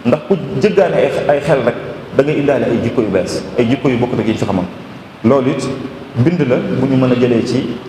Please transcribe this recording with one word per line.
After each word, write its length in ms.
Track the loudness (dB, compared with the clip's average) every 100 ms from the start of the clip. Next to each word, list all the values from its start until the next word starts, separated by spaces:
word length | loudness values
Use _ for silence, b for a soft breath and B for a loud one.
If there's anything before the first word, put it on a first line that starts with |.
| 0
ndax 140 | 0 0
ku 80 | -2 -2 0
jëggaani 340 | 2 2 2 2
ay, 140 | 0 0 0
ay 120 | 0
xel 180 | 2 2
rek 100 | 0 -2 -8 -12 -4 0
da 60 |
ngay 140 | 0 0
indaale 240 | 2 2
ay 140 | 0 0
jikko 200 | 0 0
yu 60 | 0
bees, 360 | 0 0 -4 -4 -2
ay 80 | 0
jikko 200 | 2 0
yu 80 | 0
bokkut 200 | 0 0
ak 80 | 0
yi 60 |
ñu 60 | 0
fi 60 |
xamoon. 220 | 0 -2 -2 -8 -16 -18 -18 -2
Loolu 280 | 2 4 2
it 180 | -2 -4 -6 -8 -12 -8 0
bind 240 | 2 2 2
la 80 | 0
bu 300 | 0 -2 2
ñu 100 | 2
mën 160 | 2
a 20 |
jëlee 300 | 4 4 2 2
ci, 300 | -2 -2 -6